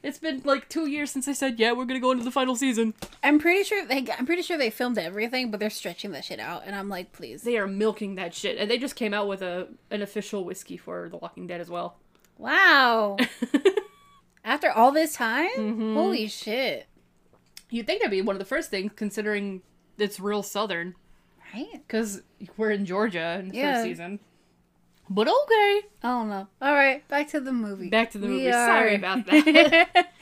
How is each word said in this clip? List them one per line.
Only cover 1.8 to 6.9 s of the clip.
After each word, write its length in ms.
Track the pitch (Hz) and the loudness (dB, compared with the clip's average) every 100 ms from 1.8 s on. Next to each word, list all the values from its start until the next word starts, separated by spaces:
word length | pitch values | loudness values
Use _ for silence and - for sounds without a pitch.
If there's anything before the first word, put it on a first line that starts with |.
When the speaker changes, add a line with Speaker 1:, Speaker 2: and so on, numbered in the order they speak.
| 247 | -2
Speaker 1:
gonna 140 | 262 | 0
go 120 | 254 | 0
into 120 | 254 240 | 0 -2
the 60 | |
final 240 | 269 254 240 | 0 0 0
season." 380 | 269 226 226 - - - | 0 2 0 -2 -12 -2
Speaker 2:
I'm 160 | 285 302 | 4 4
pretty 240 | 330 370 | 4 2
sure 220 | 381 415 311 | 2 -2 -2
they, 200 | 277 254 - | -2 -2 -4
I'm 80 | 254 | -2
pretty 160 | 349 | -2
sure 160 | 349 330 | -2 -2
they 140 | 240 | -2
filmed 260 | - 247 220 | -2 -2 -2
everything, 520 | 165 202 226 254 247 | -4 -6 -4 -4 -4
but 100 | 208 | -4
they're 100 | 214 | -6
stretching 420 | - 196 170 214 | -6 -10 -10 -10
that 140 | 143 - | -12 -12
shit 140 | 165 | -10
out, 240 | 113 170 - | -10 -10 -10
and 100 | 202 | -10
I'm 140 | |
like, 240 | 196 | -8